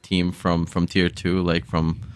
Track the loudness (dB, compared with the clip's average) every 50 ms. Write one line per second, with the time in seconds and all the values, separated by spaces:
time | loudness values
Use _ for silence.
0 | -6 -2 0 0 2 0 -2 -2 0 0 2 2 0 0 0 0 0 2 2 2
1 | 2 2 0 -2 -2 0 0 2 2 2 0 0 -2 -2 -2 0 0 0 -2 -4
2 | -8 -12 -14